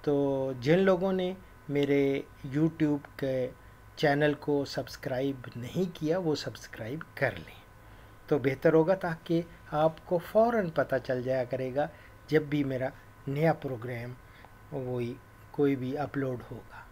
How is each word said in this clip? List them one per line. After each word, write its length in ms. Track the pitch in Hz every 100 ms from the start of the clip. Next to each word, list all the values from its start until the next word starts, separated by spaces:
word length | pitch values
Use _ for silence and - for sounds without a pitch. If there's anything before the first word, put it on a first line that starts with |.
तो 500 | - 143 139 135 135 127
जिन 200 | 123 175
लोगों 340 | 190 185 190
ने 240 | 190 180 185 - - -
मेरे 540 | 143 143 143 139 139 - - 143
YouTube 600 | 135 160 160 151 147 - -
के 260 | 135 131 127 - - - - -
चैनल 360 | 151 143 151 143
को 280 | - 143
सब्सक्राइब 840 | 135 - 127 - 135 127 139 131 - 120
नहीं 300 | 120 165 185 -
किया 220 | 156 175
वो 160 | 170
सब्सक्राइब 680 | 143 - - - - 110 147 - -
कर 140 | 127
लें 280 | - 80 - - - - - - - -
तो 100 | 147
बेहतर 360 | 131 131 165
होगा, 200 | 160 160
ताकि 500 | 190 175 165 - 165 170 - -
आपको 460 | 151 160 160 - 175
फ़ौरन 520 | - 214 233 233 180
पता 280 | 160 131 135
चल 240 | 123 127
जाया 220 | 123 131
करेगा 440 | 120 131 131 131 160 - - - -
जब 180 | 151 147
भी 140 | 147
मेरा 260 | 135 131 131 - - - -
नया 240 | 139 160 156
प्रोग्राम 520 | 139 123 120 120 120 127 - - - - -
वही 420 | 143 127 123 120 - - - -
कोई 240 | - 143 135
भी 180 | 127 139
अपलोड 460 | 139 143 135 123
होगा। 440 | - 117 - - -